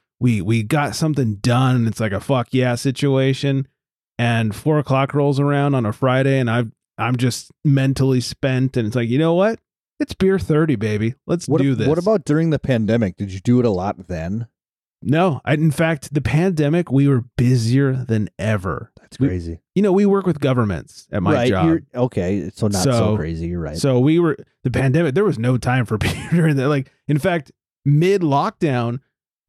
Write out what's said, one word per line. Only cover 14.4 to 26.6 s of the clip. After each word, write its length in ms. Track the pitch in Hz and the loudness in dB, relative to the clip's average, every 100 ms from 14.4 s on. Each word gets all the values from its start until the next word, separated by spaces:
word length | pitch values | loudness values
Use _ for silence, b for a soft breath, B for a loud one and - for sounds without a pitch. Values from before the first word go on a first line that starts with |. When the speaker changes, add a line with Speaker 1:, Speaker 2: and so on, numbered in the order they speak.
| 113 _ _ _ _ _ | -10 _ _ _ _ _
Speaker 1:
No. 360 | - 156 185 127 - | -2 2 2 0 -2
I, 80 | |
in 160 | 147 160 | 0 0
fact, 420 | 143 160 160 - 143 | 0 0 -2 -4 -4
the 60 | |
pandemic, 720 | 120 143 185 160 143 170 170 | 0 0 0 2 0 0 0
we 160 | 131 139 | 2 4
were 180 | 131 117 - | 2 -2 -2
busier 560 | 123 127 113 131 139 | 2 2 2 2 2
than 340 | 131 120 110 104 - | 0 -2 -2 -2 -4
ever. 520 | 104 107 90 73 - - | -2 -2 -4 -8 -10 -20
Speaker 2:
That's 200 | _ - | _ -2
Speaker 1:
We, 80 | 98 | -2
Speaker 2:
crazy. 320 | 92 82 82 _ 180 | -2 -8 -12 _ 0
Speaker 1:
you 80 | |
know, 80 | 208 | 2
we 160 | 185 202 | 4 4
work 180 | 196 185 | 2 0
with 140 | 147 | -2
governments 680 | 139 123 107 82 60 - - | 0 0 0 -2 -8 -20 -8
at 100 | 104 | -4
my 120 | 85 | 0
Speaker 2:
Right, 160 | - 123 | 2 2
Speaker 1:
job. 180 | 95 82 | 2 2
Speaker 2:
you're, 140 | 82 - | 0 -2
okay, 560 | 120 123 - 90 101 82 - | -4 -4 -2 -2 -2 -4 -4
so 120 | 110 | -2
not 140 | 98 | 0
so 100 | 90 | 0
Speaker 1:
So, 240 | - 107 107 | 2 0 0
Speaker 2:
crazy. 340 | 78 80 85 | -4 -6 -6
You're 100 | 87 | -6
right. 180 | 78 85 | -6 -4
Speaker 1:
so 220 | 139 127 | 0 2
we 180 | 135 165 | 2 2
were, 180 | 170 - - _ | 0 -2 -8 _
the 80 | 131 | -6
pandemic, 420 | 120 135 156 170 | -2 0 0 0
there 100 | 143 208 | 0 0
was 120 | 107 | 0
no 200 | 120 123 | -2 -2
time 260 | 120 127 117 | 0 -2 -2
for 120 | 107 | -2
<laughs> 20 | |
beer 280 | 90 - - | -2 -4 -2
during 240 | 170 160 | 0 2
that. 140 | 139 | 0